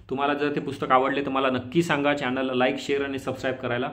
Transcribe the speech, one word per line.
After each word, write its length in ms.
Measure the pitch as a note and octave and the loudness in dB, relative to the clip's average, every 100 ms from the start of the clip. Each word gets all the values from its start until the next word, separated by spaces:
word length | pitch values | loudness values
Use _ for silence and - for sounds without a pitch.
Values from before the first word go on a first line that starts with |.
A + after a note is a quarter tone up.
| - | -8
तुम्हाला 240 | C3+ C#3+ | -2 0
जर 220 | C#3+ D3 D3 | 0 0 -2
ते 40 | |
पुस्तक 320 | C#3+ B2+ C#3+ | -4 -4 4
आवडले, 300 | C3 C3+ C#3 | 4 4 0
तर 80 | C#3+ | -2
मला 200 | C3+ C3+ | 0 0
नक्की 340 | B2+ - E3+ | 0 0 0
सांगा. 300 | E3+ D3 C#3+ | 2 2 2
चॅनलला 400 | C#3+ C3 C3 C3 | 2 0 -2 0
लाईक, 220 | B2+ B2+ C#3+ | 2 2 0
शेअर 240 | - C#3 | -2 -2
आणि 160 | C#3 C3+ | -2 -6
सबस्क्राईब 360 | C3+ C3 C3+ C3 | -6 -4 -4 -4
करायला 340 | B2 A#2+ C#3 | -4 -4 -4